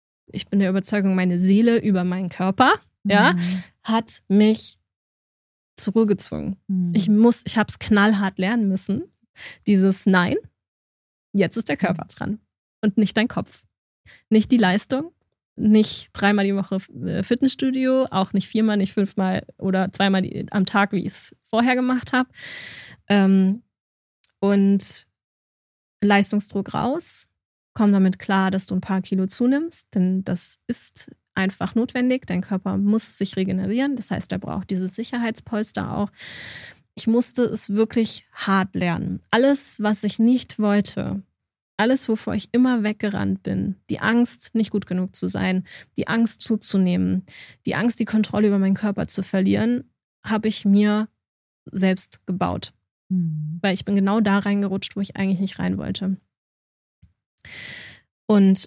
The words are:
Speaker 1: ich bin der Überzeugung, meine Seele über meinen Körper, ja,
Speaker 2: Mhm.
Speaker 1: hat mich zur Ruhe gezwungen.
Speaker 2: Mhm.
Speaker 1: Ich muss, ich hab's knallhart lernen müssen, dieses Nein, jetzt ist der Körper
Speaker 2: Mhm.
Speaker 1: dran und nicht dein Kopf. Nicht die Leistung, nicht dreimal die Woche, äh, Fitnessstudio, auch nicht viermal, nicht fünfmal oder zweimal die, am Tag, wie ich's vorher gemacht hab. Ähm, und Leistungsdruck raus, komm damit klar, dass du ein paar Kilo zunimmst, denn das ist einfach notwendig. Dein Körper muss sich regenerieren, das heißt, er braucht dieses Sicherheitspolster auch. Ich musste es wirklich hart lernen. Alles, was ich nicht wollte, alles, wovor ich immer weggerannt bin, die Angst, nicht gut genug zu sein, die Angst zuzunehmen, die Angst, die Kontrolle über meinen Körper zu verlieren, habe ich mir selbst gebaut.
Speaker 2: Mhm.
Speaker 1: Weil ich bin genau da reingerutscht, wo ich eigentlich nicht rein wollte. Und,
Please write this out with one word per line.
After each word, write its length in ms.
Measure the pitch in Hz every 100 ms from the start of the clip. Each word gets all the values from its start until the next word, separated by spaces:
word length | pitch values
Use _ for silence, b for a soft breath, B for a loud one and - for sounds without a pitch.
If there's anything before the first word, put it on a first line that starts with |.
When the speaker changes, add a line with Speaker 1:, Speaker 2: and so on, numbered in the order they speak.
| _ _ _
Speaker 1:
ich 160 | - -
bin 120 | 202
der 100 | 190
Überzeugung, 420 | 190 190 208 190 190
meine 220 | 185 175
Seele 400 | 185 202 233 233
über 240 | - 185
meinen 260 | 180 180 180
Körper, 420 | - 185 196 254 427 _ _
ja, 300 | 202 185 233
Speaker 2:
Mhm. 60 | 180 175 185 B _
Speaker 1:
hat 380 | - 226 226 - -
mich 500 | 196 214 220 - - _ _ _ _ _ _ _ _ _ -
zur 180 | -
Ruhe 140 | 220 220
gezwungen. 480 | 196 - 78 73 196 -
Speaker 2:
Mhm. 240 | 190 175 175
Speaker 1:
Ich 120 | 180
muss, 340 | 208 233 240 -
ich 120 | -
hab's 200 | 208 -
knallhart 600 | - 208 208 202 196 -
lernen 280 | 185 240 202
müssen, 360 | 190 - 208 359 _ _ B B B -
dieses 400 | 196 190 190 -
Nein, 300 | 185 175 392 - _ _ _ _ _ _ _ _
jetzt 220 | 202 165 -
ist 120 | -
der 80 | -
Körper 260 | 175 160
Speaker 2:
Mhm. 40 | - -
Speaker 1:
dran 240 | - 214 _ _ _ _
und 140 | 220 208
nicht 180 | 208 -
dein 100 | 240
Kopf. 340 | - - - _ _ _ _ b b -
Nicht 220 | 220 214
die 60 | 247
Leistung, 540 | 190 196 - 262 330 - _ _ _ -
nicht 540 | 214 214 220 - -
dreimal 300 | - 196 208 196
die 100 | 196
Woche, 220 | 185 190 - - 180
äh, 180 | -
Fitnessstudio, 840 | 196 240 269 - 269 262 262 262 254
auch 220 | 190 190
nicht 140 | 202 190
viermal, 300 | 214 220 208
nicht 160 | 196
fünfmal 520 | - 196 - 185 185 - -
oder 340 | 196 185 190
zweimal 280 | - 196 190
die, 220 | 190 - -
am 140 | 208 190
Tag, 260 | 208 202
wie 140 | 202 -
ich's 300 | - - -
vorher 320 | - 220 240 254
gemacht 360 | 254 254 -
hab. 140 | 247 254 B B B B B B B -
Ähm, 540 | 202 196 190 190 214 - _ _ _ _ _ _ _
und 680 | 196 202 196 196 - - - _ _ _ _ _ _ _ _ _
Leistungsdruck 720 | 202 202 196 208 - 202 196
raus, 540 | - 240 311 - - - _ _ _ _
komm 180 | - 208
damit 260 | 196 190 185
klar, 320 | - 190 190
dass 140 | 190 -
du 100 | 185
ein 60 |
paar 200 | - 190
Kilo 260 | 185 190 185
zunimmst, 600 | - 247 277 330 - - 196
denn 280 | 185 190
das 360 | 190 180 - - -
ist 440 | - - - - - _ -
einfach 400 | 190 - 190 226
notwendig. 500 | 240 254 254 254 -
Dein 140 | 180
Körper 360 | - 190 196 190
muss 400 | 202 220 - -
sich 180 | 196 -
regenerieren, 580 | 190 185 185 226 277 262
das 160 | 208
heißt, 200 | - -
er 60 | 185
braucht 300 | 190 78 180
dieses 260 | 185 185 -
Sicherheitspolster 1000 | - 240 233 226 - 208 220 - - -
auch. 160 | 208 B B B B B B B _ -
Ich 120 | -
musste 360 | 226 247 -
es 260 | 240 - -
wirklich 580 | 202 220 240 220 - -
hart 420 | - - 190 190 180
lernen. 460 | 175 170 - 185 -
Alles, 480 | 220 269 277 - -
was 240 | 208 208
ich 160 | 208 -
nicht 400 | 226 254 - -
wollte, 640 | 208 202 202 - - 196 - _ _ _ _ -
alles, 320 | 220 269 -
wovor 260 | 220 - 208
ich 140 | -
immer 320 | 240 254 247
weggerannt 580 | 208 214 208 202 196 190
bin, 320 | - 190 196 190 -
die 120 | -
Angst, 520 | 208 233 240 - -
nicht 180 | 226 214
gut 140 | 208 -
genug 300 | 185 185 -
zu 120 | 185
sein, 340 | 196 185 185 B B B -
die 100 | -
Angst 320 | 226 226 -
zuzunehmen, 800 | - 220 - 196 185 180 185 185 B B B B -
die 100 | -
Angst, 240 | 233 -
die 40 | 220
Kontrolle 440 | 220 208 208 214
über 100 | 202
meinen 160 | 190 190
Körper 320 | 214 202 -
zu 160 | -
verlieren, 640 | 185 196 190 202 220 247 - _ _ _
habe 260 | - 214 220
ich 160 | 214 202
mir 420 | 202 208 208 214 _ _ _ _ _ -
selbst 540 | - 185 185 - - -
gebaut. 460 | 180 180 - - _ _ _ -
Speaker 2:
Mhm. 500 | 185 165 156 151 165
Speaker 1:
Weil 120 | 196
ich 120 | 180 -
bin 100 | 202
genau 240 | 190 214
da 200 | 208 196
reingerutscht, 560 | 202 202 202 196 - -
wo 20 |
ich 160 | 196 -
eigentlich 240 | 190 185
nicht 200 | 190 -
rein 180 | 180 185
wollte. 400 | - 190 190 190 _ _ _ _ _ _ _ _ _ _ _ _ B B B B B B _ _ -
Und, 380 | 208 196 190